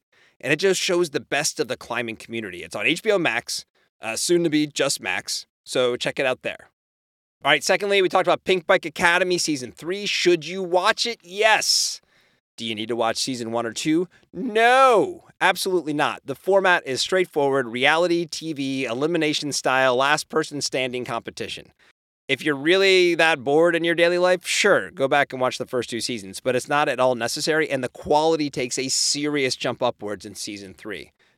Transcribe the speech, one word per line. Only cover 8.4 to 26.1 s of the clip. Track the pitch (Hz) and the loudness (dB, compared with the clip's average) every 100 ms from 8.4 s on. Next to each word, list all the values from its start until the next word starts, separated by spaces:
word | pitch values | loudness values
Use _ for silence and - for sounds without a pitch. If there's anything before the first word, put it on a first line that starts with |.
Pink | - 190 - | 0 0 2
Bike | 185 | 2
Academy | 165 - 180 175 185 175 | 0 0 2 4 2 0
season | - 143 120 | -2 -4 -6
three. | - 156 196 | -12 -8 -6
Should | 202 - 175 175 | -4 0 2 2
you | 151 190 | 0 -8
watch | 180 180 196 214 233 | -2 2 2 0 -4
it? | 226 | -6
Yes. | 170 196 214 196 - - - - _ _ _ _ _ - | -10 0 4 4 2 0 -2 -6 _ _ _ _ _ -10
Do | |
you | 113 | -8
need | 107 110 | -6 -4
to | 117 | -2
watch | 113 113 | -2 -2
season | - 123 113 | -6 -6 -6
one | 117 117 | -4 -4
or | |
two? | 107 156 160 185 _ _ | -4 0 0 -2 _ _
No, | - 247 214 233 262 269 220 127 110 - - | -10 -4 2 4 6 6 6 2 -4 -16 0
absolutely | 180 180 196 185 147 | 0 0 -2 -2 -2
not. | 147 135 98 | -2 -2 -4
The | - | -10
format | 135 - 196 190 175 - | -6 0 2 4 2 0
is | 127 | -4
straightforward, | - 190 180 156 139 135 120 | 0 0 0 0 2 2 -2
reality | 120 135 160 180 170 165 | 0 2 4 2 0 -4
T | - 160 | -8 -8
V, | 139 135 135 | -6 -4 -4
elimination | 127 120 151 170 156 143 147 | -4 -2 -2 0 0 -2 -4
style, | 131 147 131 131 | -4 0 2 4
last | 123 139 151 - | 4 2 0 0
person | 160 156 147 | -4 -4 -6
standing | - 147 127 123 | -4 -2 -2 -4
competition. | 123 117 - - 107 - - _ _ _ _ _ - | -6 -8 -8 -10 -10 -12 -16 _ _ _ _ _ -4
If | 135 | -2
you're | 147 | 0
really | 139 151 190 190 185 175 165 | 0 2 4 6 6 4 4
that | 160 156 | 4 2
bored | 123 151 170 | 2 4 4
in | 170 | 2
your | 170 170 | 0 2
daily | 170 175 | 2 4
life, | 180 180 - | 2 2 0
sure, | - 208 147 92 | 0 4 4 0
go | - 135 | -2 2
back | 143 139 | 2 2
and | 131 | 0
watch | 127 - | -4 -4
the | 127 | -4
first | 127 113 | -4 -4
two | 117 | -6
seasons, | - | -6